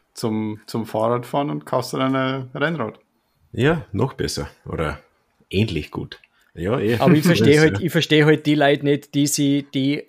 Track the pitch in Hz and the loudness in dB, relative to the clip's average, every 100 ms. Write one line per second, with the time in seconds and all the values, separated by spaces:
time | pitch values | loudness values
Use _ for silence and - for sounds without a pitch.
0 | _ - 117 107 107 107 - 117 117 110 | _ -6 -4 -2 -4 -8 -8 -8 -4 -2
1 | 113 120 120 143 147 151 - 135 127 139 | 0 -2 -2 -4 -4 -6 -4 -4 -4 -2
2 | 131 135 131 135 127 143 147 160 107 - | -2 0 -2 -4 -8 -4 -4 -2 -6 -10
3 | _ _ _ _ _ - 135 165 - 95 | _ _ _ _ _ -2 0 0 -4 -4
4 | 135 - 76 - 71 _ - 80 76 73 | -2 -2 -6 -6 -10 _ -10 -4 -4 -6
5 | _ _ _ _ - 92 107 82 73 - | _ _ _ _ -6 -2 0 -2 -6 -10
6 | - - _ _ _ - 90 - 107 117 | -10 -16 _ _ _ -8 -4 -2 0 2
7 | 139 151 175 170 143 151 156 101 160 170 | 4 4 4 4 6 6 4 2 -2 -2
8 | - 151 151 151 147 151 143 143 143 147 | 2 4 4 4 2 2 4 2 0 -2
9 | - 143 143 - 143 143 139 139 135 147 | -2 -2 0 0 0 0 -2 -4 -2 -4